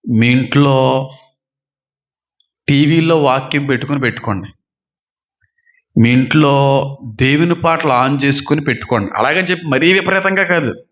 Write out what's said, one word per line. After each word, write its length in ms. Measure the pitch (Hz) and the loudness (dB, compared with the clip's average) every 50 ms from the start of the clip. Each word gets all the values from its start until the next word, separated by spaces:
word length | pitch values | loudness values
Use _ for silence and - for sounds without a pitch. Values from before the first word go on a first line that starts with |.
| - - | -4 -2
మీ 200 | 123 110 113 120 | 0 2 2 2
ఇంట్లో 800 | 123 131 127 - - 143 143 139 135 131 131 131 131 131 139 - - - _ _ _ _ _ _ _ _ _ _ _ _ _ _ _ _ _ _ _ _ _ _ _ _ _ _ _ _ _ - | 2 2 0 0 2 2 4 4 4 2 2 2 0 -2 -4 -6 -14 -20 _ _ _ _ _ _ _ _ _ _ _ _ _ _ _ _ _ _ _ _ _ _ _ _ _ _ _ _ _ 0
టీవీలో 540 | 143 139 147 147 165 165 160 165 165 156 | 2 2 2 2 2 2 2 2 2 2
వాక్యం 440 | 143 135 127 139 139 143 - 143 143 | 2 2 0 0 -2 -4 -4 -4 -2
పెట్టుకుని 340 | 135 131 123 143 - 143 139 | -2 -4 -4 -4 -6 -4 -2
పెట్టుకోండి. 480 | 127 117 - - - 117 101 92 85 - _ _ _ _ _ _ _ _ _ _ _ _ _ _ _ _ _ _ _ _ _ _ _ _ _ _ _ _ _ - | -2 -4 -4 -4 -6 -6 -6 -6 -8 -12 _ _ _ _ _ _ _ _ _ _ _ _ _ _ _ _ _ _ _ _ _ _ _ _ _ _ _ _ _ 2
మీ 100 | 113 117 | 4 4
ఇంట్లో 440 | 123 127 131 - - 156 151 143 139 139 139 139 135 135 139 143 139 - - | 4 2 2 2 2 2 2 2 2 2 2 2 2 0 -2 -4 -8 -12 -14
దేవుని 500 | 117 107 107 120 131 143 151 170 175 170 | -16 -4 -2 0 0 2 2 2 0 0
పాటలు 380 | 170 170 165 165 160 156 151 | 0 0 -2 -2 0 0 0
on 320 | 127 123 127 135 143 139 139 | 2 2 2 0 0 0 0
చేసుకుని 360 | 139 139 - - - 151 156 | 0 0 -2 -2 -2 -4 -2
పెట్టుకోండి. 500 | 147 139 117 - - - 127 110 101 92 - | -2 -4 -6 -6 -4 -4 -2 -2 -2 -4 -4
అలాగని 260 | 101 113 135 156 180 | -2 -2 -2 -2 -2
చెప్పి 240 | 185 170 180 175 175 | -2 -2 -4 -4 -4
మరీ 260 | 156 131 131 160 170 | -2 -2 2 2 2
విపరీతంగా 500 | 190 196 190 190 190 190 185 190 190 196 | 2 2 0 0 -2 0 0 -2 0 0
కాదు 420 | 190 170 180 165 147 117 - - - _ | 0 0 0 -2 -2 -4 -6 -8 -14 _